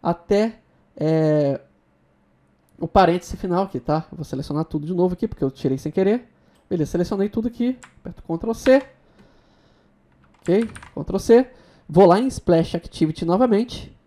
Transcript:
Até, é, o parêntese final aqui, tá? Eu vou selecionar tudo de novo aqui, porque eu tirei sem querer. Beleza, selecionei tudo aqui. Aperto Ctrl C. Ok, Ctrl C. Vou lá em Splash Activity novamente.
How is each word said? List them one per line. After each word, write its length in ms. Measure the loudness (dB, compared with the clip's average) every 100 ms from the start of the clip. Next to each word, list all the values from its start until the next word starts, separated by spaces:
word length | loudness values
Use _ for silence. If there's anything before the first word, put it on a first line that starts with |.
Até, 580 | -4 -6 0 0 0 -4 _ _ _ -6
é, 640 | 0 2 2 2 0 -2 -8 _ _ _ _ _ _ _ _ _ _ _
o 80 | 0
parêntese 500 | 4 4 2 -4 -10
final 280 | -4 -2
aqui, 160 | -2 -6
tá? 260 | -4 -4 -4
Eu 40 | -14
vou 80 |
selecionar 400 | -10 -10 -6 -6
tudo 220 | -4 -6 -6
de 80 |
novo 200 | 0 0
aqui, 120 | 0 -6
porque 160 | -4
eu 80 | -4
tirei 260 | -2 -4 -4
sem 140 | -4
querer. 380 | -2 0 0 -4 _ _ _ _
Beleza, 220 | -4 -2
selecionei 360 | -2 -2 -2 -2
tudo 200 | -2 -6
aqui. 280 | -4 -4 -4 -12 _
Aperto 220 | -18 -18
Ctrl 300 | -8 -6 -4
C. 300 | -2 4 4 2 _ _ _ _ _ _ _ _ _ _ _ _ _ _ _
Ok, 300 | -2 0 -2 -8 -18
Ctrl 240 | -14 -6 -6
C. 320 | 4 4 4 -8 -20 _ _
Vou 180 | 4 6
lá 140 | 6
em 80 | 2
Splash 480 | -6 0 2 2 -6
Activity 480 | -10 -4 -2 -2
novamente. 720 | -2 2 2 2 -2 -8 -16 -20